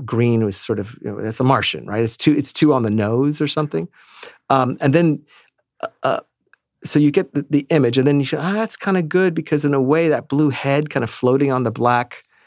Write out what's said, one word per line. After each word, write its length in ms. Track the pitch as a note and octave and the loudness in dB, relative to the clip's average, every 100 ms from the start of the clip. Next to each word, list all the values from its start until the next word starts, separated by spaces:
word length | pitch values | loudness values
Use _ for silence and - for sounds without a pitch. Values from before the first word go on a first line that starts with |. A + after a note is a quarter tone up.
green 400 | A2+ A2+ A#2 A#2 | -6 0 2 2
was 120 | A2 F#2+ | 0 -2
sort 220 | - G#2 | -4 -4
of, 180 | G#2 A#2 | -6 -10
you 80 | - | -12
know, 120 | G#2 | -8
that's 180 | G#2+ B2 | -8 -2
a 40 | |
Martian, 420 | C3 B2+ - C#2+ A#1+ | 2 2 0 -6 -6
right? 160 | G#2 | -2
It's 140 | A#2 - | -2 0
too, 160 | - D3 | 2 2
it's 160 | C#3+ | 0
too 200 | - D3+ | 0 2
on 80 | C3 | 2
the 80 | A2+ | 2
nose 500 | G#2+ G#2 A#2 C#3+ D3 | 0 0 0 0 0
or 60 | D3 | -4
something. 420 | - D3+ D#3+ F3 _ _ - - - _ | -2 -4 -4 -8 _ _ -20 -20 -20 _
Um, 260 | C3+ B2 - | 0 0 0
and 140 | C#3+ | 2
then, 280 | D3 E3+ D3 - - _ _ _ _ | 4 2 0 -6 -20 _ _ _ _
uh, 40 | - - | -12 -6
uh, 180 | C3+ - - _ _ _ _ _ | -4 -4 -6 _ _ _ _ _
so 140 | - D3+ | -2 2
you 120 | D3 | 2
get 220 | E3 F#3 | 2 -2
the, 100 | D3 C#3 | -4 -2
the 160 | C#3+ C#3 | -2 2
image, 260 | D#3+ A#2+ B2 | 2 2 2
and 80 | C3 | 2
then 140 | C#3+ | 2
you 60 | C3+ | 0
say, 100 | D3+ | -2
"Ah, 140 | D#3+ | -4
that's 240 | G#3 A3 - | -2 -4 -4
kinda 260 | - F#3+ | -2 -2
good," 320 | D#3 F#3 F#3 | 0 0 0
because 300 | E3 D#3 D3+ | -2 -2 -2
in 100 | D3 | 0
a 60 | C#3+ | 0
way 260 | C3 D#3 E3 | 2 2 2
that 200 | C3+ - | 0 -2
blue 220 | C#3 D3+ | 0 0
head 400 | B2+ C3+ C#3 D3+ | 0 -2 -2 -2
kinda 160 | C#3 A#2 | -4 -6
floating 420 | - B2+ C3 C#3+ | -2 0 2 2
on 120 | C3 | 0
the 80 | A#2+ | -2
black, 500 | A2+ A#2+ B2 A#2+ - _ _ | 0 0 0 -2 -12 _ _